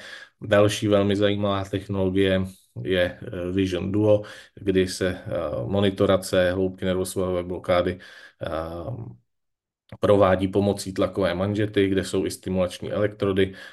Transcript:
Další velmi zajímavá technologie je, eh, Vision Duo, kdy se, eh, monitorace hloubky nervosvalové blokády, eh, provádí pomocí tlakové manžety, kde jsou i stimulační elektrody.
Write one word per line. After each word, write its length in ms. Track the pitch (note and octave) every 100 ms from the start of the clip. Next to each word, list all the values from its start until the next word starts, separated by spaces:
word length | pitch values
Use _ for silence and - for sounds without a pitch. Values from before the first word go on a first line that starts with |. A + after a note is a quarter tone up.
| - - - -
Další 480 | G#2 G#2 G#2 G#2 G#2+
velmi 280 | G2+ G2+ G2+
zajímavá 480 | G#2 G2+ G#2 G2
technologie 800 | F#2+ G2 F#2+ G2 F#2+ F#2 F#2+ F#2+ F#2+ - _ A#2+
je, 360 | G#2+ F#2 F2+ -
eh, 300 | - F2+ F2+
Vision 400 | F#2+ F#2+ F2+ F#2+
Duo, 300 | G2+ G#2+ G#2 - - -
kdy 340 | - G2+ F#2 F#2
se, 200 | - F2
eh, 220 | - - F2 D#2 B1 A#1+
monitorace 840 | G2+ G2+ G2 G2 F#2+ - F#2+ F2+
hloubky 320 | F#2 F#2 F#2
nervosvalové 580 | F#2+ F#2 F#2 G2 F#2 F2+
blokády, 560 | F2+ E2+ - F2+ F2+ F#2 - - - -
eh, 40 | E2+ D#2+ E2 E2+ D#2+ E2+ - - _ _ _ _ _ _ _ -
provádí 480 | G2 G2+ F#2+ F#2+ F#2+
pomocí 460 | G2+ G2+ G2 G2
tlakové 400 | F#2+ F#2+ G#2+ F2+
manžety, 540 | F2 G2+ G#2 G#2+ G2+ G2
kde 160 | F#2+
jsou 220 | F2 F#2+ E2+
i 40 |
stimulační 600 | - F#2 F#2 F2+ - -
elektrody. 600 | G2 G#2 G#2 G2+ F#2+ F#2+ - -